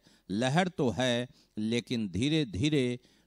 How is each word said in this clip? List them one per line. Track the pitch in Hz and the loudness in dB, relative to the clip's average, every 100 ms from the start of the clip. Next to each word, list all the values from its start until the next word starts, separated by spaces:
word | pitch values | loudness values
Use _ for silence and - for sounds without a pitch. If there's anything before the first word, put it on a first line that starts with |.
| - _ - | -10 _ -6
लहर | 101 127 156 185 | -2 2 2 0
तो | - 131 | 0 0
है, | 117 127 120 123 - _ - | 0 0 0 -4 -10 _ -6
लेकिन | 110 117 - 120 101 | -2 -2 -2 -4 -4
धीरे | 90 139 160 127 | -2 0 0 0
धीरे | 92 151 151 123 123 _ _ | -2 0 2 0 -4 _ _